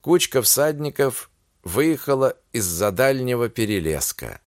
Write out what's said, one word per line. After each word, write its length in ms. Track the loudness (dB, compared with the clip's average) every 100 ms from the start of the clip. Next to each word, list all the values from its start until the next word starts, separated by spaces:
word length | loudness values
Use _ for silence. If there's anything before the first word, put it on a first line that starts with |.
Кучка 400 | 4 2 4 2
всадников 880 | 2 2 2 0 -6 0 0 0 -14 _ _ _
выехала 720 | -4 0 2 0 0 2 2 -2 _
из-за 400 | -4 -4 0 -2
дальнего 580 | 2 0 2 -2 -2 -2
перелеска. 920 | -2 -2 0 0 -2 -4 -8 -14 -16 _